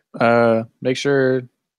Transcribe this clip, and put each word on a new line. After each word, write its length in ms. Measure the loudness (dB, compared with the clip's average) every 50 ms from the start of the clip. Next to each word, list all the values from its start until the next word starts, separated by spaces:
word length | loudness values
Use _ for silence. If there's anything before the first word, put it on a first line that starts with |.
| _ _ -6 -2
Uh, 440 | 0 2 2 4 2 2 2 0 -2 -6 _ _
make 160 | -6 -6 -6 -4
sure, 460 | -2 -2 0 0 0 0 0 -2 -6 -10 _ _ _ _ _